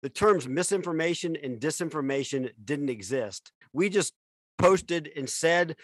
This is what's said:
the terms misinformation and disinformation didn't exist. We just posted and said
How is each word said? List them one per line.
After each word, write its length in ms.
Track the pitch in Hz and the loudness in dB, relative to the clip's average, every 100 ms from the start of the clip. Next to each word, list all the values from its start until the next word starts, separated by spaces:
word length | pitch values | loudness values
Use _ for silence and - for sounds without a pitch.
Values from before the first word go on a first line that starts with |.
the 80 | 135 | -10
terms 400 | - 208 185 127 | 2 4 4 2
misinformation 880 | 143 180 196 175 160 165 165 175 165 | -2 0 0 0 0 0 0 -4 -4
and 240 | 139 117 | -6 -4
disinformation 920 | 147 - 165 156 135 139 131 135 127 113 | -4 -2 -4 -2 -2 -2 -2 -2 -4 -8
didn't 240 | 101 143 143 | -6 -2 -2
exist. 640 | 117 92 131 107 - - _ _ | -4 -4 -4 -4 -8 -16 _ _
We 160 | 135 196 | 0 2
just 240 | 190 165 - _ _ _ - | 2 0 -4 _ _ _ 2
posted 520 | 180 190 - 170 151 147 | 4 4 2 -4 -4 -6
and 120 | 131 | -6
said 460 | - 165 175 170 156 | 0 2 4 2 -4